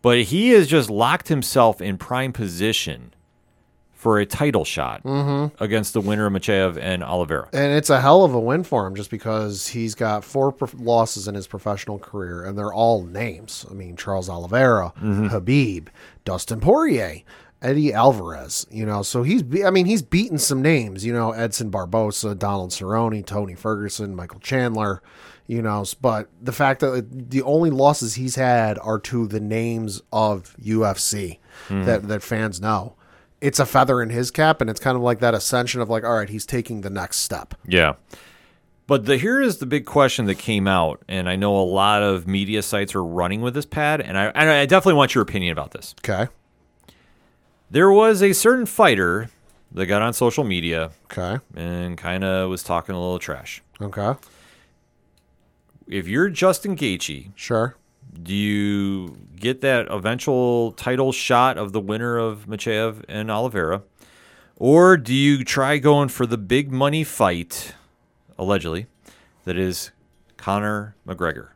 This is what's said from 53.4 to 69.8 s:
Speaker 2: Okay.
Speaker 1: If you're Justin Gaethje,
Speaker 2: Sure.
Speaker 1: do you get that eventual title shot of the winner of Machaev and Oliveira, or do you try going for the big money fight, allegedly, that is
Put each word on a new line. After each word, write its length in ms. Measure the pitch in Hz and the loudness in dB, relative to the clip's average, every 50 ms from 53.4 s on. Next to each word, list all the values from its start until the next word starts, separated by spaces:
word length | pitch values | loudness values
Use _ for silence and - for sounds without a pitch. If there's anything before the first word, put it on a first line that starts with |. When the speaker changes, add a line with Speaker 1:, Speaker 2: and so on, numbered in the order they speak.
| - - - - _ _ _ - | -12 -16 -18 -18 _ _ _ -12
Speaker 2:
Okay. 340 | 101 101 98 107 101 110 135 - - _ _ _ _ _ _ _ _ _ _ _ _ _ _ _ _ _ _ _ _ _ _ _ _ _ _ _ _ _ _ _ _ | -12 -10 -8 -4 -4 -4 -4 -4 -10 _ _ _ _ _ _ _ _ _ _ _ _ _ _ _ _ _ _ _ _ _ _ _ _ _ _ _ _ _ _ _ _
Speaker 1:
If 220 | - 87 98 87 85 | -8 -8 -6 -4 -2
you're 200 | 104 143 180 202 | 0 0 0 0
Justin 480 | 170 - 180 185 175 - - 202 190 | 0 2 2 2 2 2 -2 -6 -4
Gaethje, 540 | - 147 117 92 85 - - 73 69 73 98 - | -2 -2 -2 -2 -4 -6 -8 -10 -10 -14 -18 -18
Speaker 2:
Sure. 420 | - - - 120 110 113 127 - _ _ _ _ _ - 127 - 85 | -16 -6 -2 0 0 0 -2 -4 _ _ _ _ _ -20 -20 -20 -18
Speaker 1:
do 120 | 85 85 98 | -10 -6 -2
you 840 | 101 104 104 104 104 101 104 101 101 98 98 98 95 92 85 64 50 50 50 - | -2 0 0 0 0 0 0 0 0 -2 -2 -4 -6 -8 -12 -16 -18 -20 -20 -18
get 240 | 87 104 120 131 131 | -6 -4 -4 -4 -2
that 260 | 139 135 131 120 - - | 0 0 2 0 0 -2
eventual 840 | - 101 90 107 117 - - 156 135 127 127 123 120 120 117 113 | -6 -4 -2 -4 -4 -2 -2 0 0 2 2 2 2 2 0 -2
title 400 | - - - 123 127 127 135 135 | -4 -6 -4 -2 0 0 0 0
shot 460 | 127 - - - 127 120 123 131 - - | 0 -2 -2 2 4 4 4 4 2 -2
of 140 | 107 101 | -8 -4
the 80 | 95 110 | -6 -6
winner 360 | 98 98 107 110 120 120 120 | -4 -4 -6 -4 -4 -2 -2
of 300 | 117 117 113 107 104 104 | -2 -2 -2 -4 -8 -12
Machaev 580 | - 110 104 - 117 110 107 113 113 107 110 - | -12 -10 -6 -4 -2 0 0 0 -2 -4 -8 -16
and 240 | - - 107 107 110 | -12 -8 -8 -6 -4
Oliveira, 520 | 107 107 120 127 107 98 82 78 90 98 98 _ _ _ - _ _ _ _ _ _ _ _ _ _ | -2 -2 -2 -2 -2 -2 0 0 -2 -4 -6 _ _ _ -20 _ _ _ _ _ _ _ _ _ _
or 400 | _ - 127 147 170 180 185 190 | _ 4 6 8 10 10 10 8
do 180 | 156 120 110 127 | 6 4 0 2
you 300 | 135 139 143 143 135 123 | 4 4 4 4 2 0
try 320 | - - 139 135 135 151 147 | -2 0 0 2 2 0 2
going 300 | 127 151 147 143 143 127 | 4 4 4 4 4 0
for 160 | - - 127 | 0 -2 -2
the 120 | 117 117 113 | -2 -2 -4
big 340 | 101 92 120 135 147 139 | -2 0 0 0 0 -2
money 320 | 131 127 135 143 151 160 156 | -2 0 0 0 0 -2 -4
fight, 720 | - - - 110 92 90 85 85 _ - - - - - - _ _ _ _ _ _ _ _ _ _ - - | -4 0 0 2 2 2 -2 -6 _ -10 -12 -12 -14 -18 -20 _ _ _ _ _ _ _ _ _ _ -10 -6
allegedly, 480 | 90 95 101 95 80 85 80 90 117 - _ _ _ - _ _ _ _ _ _ _ | 0 0 0 0 0 -4 -6 -6 -8 -12 _ _ _ -20 _ _ _ _ _ _ _
that 120 | 92 90 90 | -6 -4 -2
is 320 | 95 92 90 - | -2 -2 -4 -6